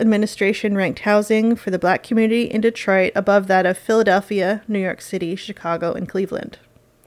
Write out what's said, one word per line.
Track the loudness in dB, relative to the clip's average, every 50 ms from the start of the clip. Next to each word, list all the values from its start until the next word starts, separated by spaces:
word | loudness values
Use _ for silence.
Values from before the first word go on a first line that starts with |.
administration | 2 2 2 2 2 -2 -2 -2 0 0 0 0 -2 -2 0
ranked | 0 0 -2 -2 -4
housing | 0 2 2 2 2 2 2 2 2 2 0
for | 0 -2 -4
the | -4 0
black | 0 0 0 0 -2
community | -2 0 2 2 2 2 0 -2
in | -2 -2 0 0
Detroit | 0 0 -2 -2 0 2 2 2 2 0
above | -2 0 2 2 2 4 4
that | 2 2 2
of | 2 0
Philadelphia, | -2 -2 0 2 2 4 4 2 2 0 -2 -2 -2 0 0 -2 -4 -4
New | -4 -4 -2
York | -2 -4 -4 -8 -10
City, | -8 -8 -6 -4 -4 -6
Chicago, | -8 -10 -12 -14 -10 -6 -4 -4 -2 -2 -4 -4
and | -4 -6 -6
Cleveland. | -4 -4 -4 -4 -4 -6 -8 -10 -16 -20 _ _ _ _ _ _ _ _ _